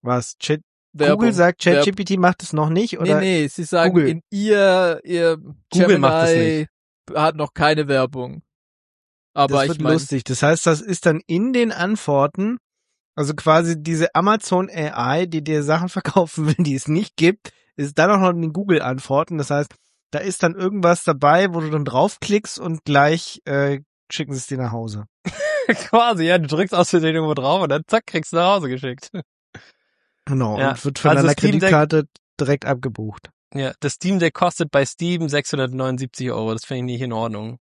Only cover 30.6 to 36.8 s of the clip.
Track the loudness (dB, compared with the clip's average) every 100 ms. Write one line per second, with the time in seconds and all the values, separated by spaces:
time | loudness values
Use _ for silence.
30.6 | -2 -2 -6 0 2 4 4 2 2 2
31.6 | 4 4 4 0 -2 _ _ -6 -2 -2
32.6 | -2 -4 -6 -8 -10 -12 -20 _ _ -8
33.6 | -8 -6 -8 -4 -2 2 0 2 0 0
34.6 | 0 2 0 -4 -4 -2 -2 -2 -2 -4
35.6 | -4 -4 -4 -4 -8 -8 -6 -4 -4 -6
36.6 | -6 -8